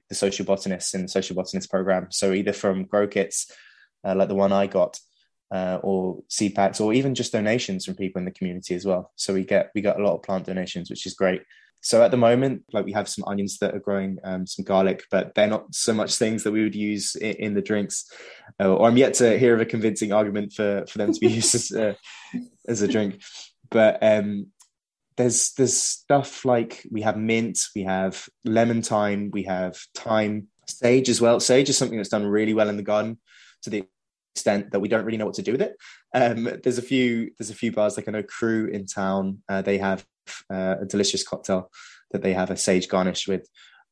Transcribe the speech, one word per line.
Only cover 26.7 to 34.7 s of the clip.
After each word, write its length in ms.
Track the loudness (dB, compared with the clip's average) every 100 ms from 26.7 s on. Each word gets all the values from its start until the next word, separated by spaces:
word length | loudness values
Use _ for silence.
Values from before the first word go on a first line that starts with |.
| -8 -10
we 120 | -4
have 160 | -2 -2
mint, 420 | 0 0 0 -4 -6 -4
we 80 |
have 460 | -2 -2 -2 -4 -12 _ 0
lemon 360 | 2 4 2
thyme, 480 | 0 0 0 -2 -4
we 120 | -6
have 320 | -4 -4 -4 -8 -16 -14
thyme, 520 | -2 0 0 -4 -8 _ -18
sage 420 | -2 4 4 4
as 100 | 4
well. 200 | 6 4
Sage 300 | 6 4 4
is 80 | 2
something 200 | 0 -2
that's 120 | -2
done 160 | -2 0
really 280 | 2 2
well 160 | 2 2
in 80 | 0
the 60 |
garden 360 | -2 -2 -2 -8 _ -20 -20 _
to 60 | -8
the 160 | -8 -8 _ _ _ _ -4
extent 360 | 0 0 0